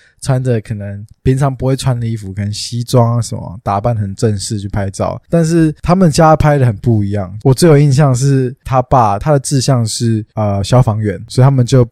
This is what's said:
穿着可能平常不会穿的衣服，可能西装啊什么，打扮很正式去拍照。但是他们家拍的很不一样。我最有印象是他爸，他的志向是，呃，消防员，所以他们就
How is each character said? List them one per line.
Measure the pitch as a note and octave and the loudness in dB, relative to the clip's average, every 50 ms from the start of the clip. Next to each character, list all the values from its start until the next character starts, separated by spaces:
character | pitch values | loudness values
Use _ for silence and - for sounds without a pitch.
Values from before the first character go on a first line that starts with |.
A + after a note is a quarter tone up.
| _ _ _ _ | _ _ _ _
穿 | - - C3 B2+ B2+ | -4 -2 -2 -2 0
着 | B2+ A#2+ A2+ - | 0 -2 -2 -2
可 | - A#2 | -6 -10
能 | G#2 G2+ G2+ G2+ G2+ G#2+ - - _ _ | -10 -8 -10 -10 -12 -14 -16 -20 _ _
平 | C3 C3+ C3 | -2 0 0
常 | D3 C#3 C3+ | 0 -2 -2
不 | A#2+ C3+ | -2 -2
会 | C3 C3+ | -2 -2
穿 | C3 - C3+ B2+ A#2+ | -2 -2 -4 -2 -2
的 | A#2 | -4
衣 | A2+ A2+ | -6 -6
服， | A2 G#2+ F#2+ F#2 | -6 -8 -10 -8
可 | G2+ G#2 | -6 -6
能 | G#2 G#2 | -6 -6
西 | - - - - A#2 A#2+ | -8 -10 -8 -8 -8 -6
装 | - - B2 A#2 A#2 A#2+ A#2+ | 0 2 2 2 2 0 -2
啊 | A2+ | -4
什 | - G#2+ | -4 -8
么， | G2+ - - E2+ G#2+ - | -10 -10 -12 -14 -10 -6
打 | - G2+ G2+ | -4 -4 -2
扮 | G#2 A#2+ A#2+ | -2 -2 -2
很 | G#2+ G#2 G2 G2 | -2 -4 -6 -4
正 | - - A2+ G#2 | -2 -2 -2 -2
式 | G2+ F#2+ - A2+ G#2 | -2 -6 -8 -8 -8
去 | G2 G2+ | -8 -6
拍 | - A2 G2 F#2+ | -6 -6 -6 -6
照。 | F#2+ - F#2+ F2 F#2 - - _ | -4 -4 -4 -4 -4 -8 -8 _
但 | F3+ E3+ E3 | 0 0 0
是 | D#3 E3+ E3+ D#3+ D#3 D3+ - - | 2 2 2 2 0 0 -4 -2
他 | - F3 | 0 2
们 | F#3+ F#3+ E3 | 4 4 2
家 | C3+ - E3 D#3 D#3 | 4 4 4 4 4
拍 | D3 - D3+ D3 C#3+ | 4 2 2 2 4
的 | B2+ | 2
很 | A#2+ A2 G2 | 0 0 0
不 | - B2 A2+ G#2+ G#2 | 0 0 0 0 0
一 | G2 | -2
样。 | G2+ G#2 F#2+ F2+ G2 G#2+ - | -4 -6 -6 -8 -10 -2 2
我 | C#3 C3 | 2 2
最 | - - E3+ | 4 6 6
有 | D#3 D3 | 6 6
印 | D3 D3 C3 | 6 4 4
象 | C3 D#3 C#3 B2+ | 4 2 2 2
是 | A#2+ C3+ C#3 C#3 C3+ C3 B2 C3+ - _ | 0 0 0 2 2 0 -2 -6 -10 _
他 | - C3 C3 B2+ | -2 -2 -2 0
爸， | - - C3 A#2 G#2 G2+ G2 | 2 2 2 2 2 0 -2
他 | - D#3 | 0 0
的 | D3+ C#3 | 0 0
志 | C3 - D3 C3+ | 0 0 -2 -2
向 | A#2+ - C3+ B2 A2+ | 0 0 0 0 0
是， | G#2+ - - A#2+ A#2 A2+ A2 G#2+ - _ | -2 -4 -4 -2 -2 -2 -2 -4 -6 _
呃， | - G#2+ G#2 G2+ G2+ G2 | -4 -2 -2 -2 -2 -2
消 | - - B2 B2+ | 2 2 2 4
防 | - G#2 G#2+ | 2 0 -2
员， | A2 G#2 F#2 F#2 A2 - | -2 -4 -4 -6 -10 -6
所 | - - | 0 2
以 | B2+ | 2
他 | C#3 C#3 | 4 4
们 | C3 B2 | 2 0
就 | A#2 C3+ C3 B2 A#2 | 2 2 2 2 2